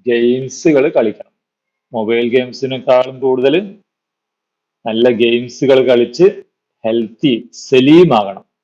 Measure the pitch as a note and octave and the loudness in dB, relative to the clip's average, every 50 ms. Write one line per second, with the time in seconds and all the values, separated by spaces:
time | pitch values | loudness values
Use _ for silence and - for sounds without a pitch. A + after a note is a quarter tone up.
0 | - B2 A#2+ A#2 A#2+ A#2+ B2 C3 C3+ B2+ - - - E3+ D3+ C3+ C3+ E3 - D3 | -4 -2 -2 0 2 0 0 -2 -4 -10 -12 -4 -2 0 2 2 0 0 0 0
1 | A#2+ G#2+ G#2 - - _ _ _ _ _ _ _ _ _ _ _ _ _ - A2+ | -2 -2 -4 -8 -16 _ _ _ _ _ _ _ _ _ _ _ _ _ -8 -6
2 | G#2+ G#2+ A#2 A#2 A#2+ A#2 A#2 C3 B2+ B2 A#2 - C3+ C3 C3 B2 - C#3+ B2+ B2+ | -4 -2 -2 -2 -2 0 0 -2 -2 -2 -10 -10 -8 -8 -8 -6 -2 0 2 2
3 | B2+ C3 C3 B2+ C3+ C3 C3 B2+ B2+ C3+ D3 E3 G#3 F#2+ G2 _ _ _ _ _ | 2 -2 -6 -4 -2 -2 -2 2 0 0 0 0 -4 -6 -16 _ _ _ _ _
4 | _ _ _ _ _ _ _ _ _ _ _ _ _ _ _ _ - A2+ A2 A2+ | _ _ _ _ _ _ _ _ _ _ _ _ _ _ _ _ -10 -8 -4 0
5 | A#2+ B2+ A#2+ G#2+ A#2+ A#2 A#2+ A#2+ B2 A#2+ - - C#3+ C3 C3+ C3 B2+ B2+ B2 A#2+ | 0 0 2 2 0 0 0 -2 -4 -6 -10 -6 0 2 2 2 4 2 2 0
6 | A#2+ A#2 - - F3 G3+ G3 - - _ _ _ _ _ _ _ - A2+ A2+ A#2 | 0 -2 0 2 2 2 2 -2 -18 _ _ _ _ _ _ _ -6 -4 -4 -4
7 | A2 G#2 - - - C#3 A#2+ A2+ A#2+ - _ - - - C3+ B2+ B2+ C#3+ D#3 E3+ | -6 -8 -10 -4 -2 -2 -2 -2 -6 -12 _ -18 -6 0 2 2 4 6 6 6
8 | F#3 D#3+ B2+ G#2+ G2+ G2 G2 G2 _ _ _ _ | 6 6 4 0 0 -2 -8 -14 _ _ _ _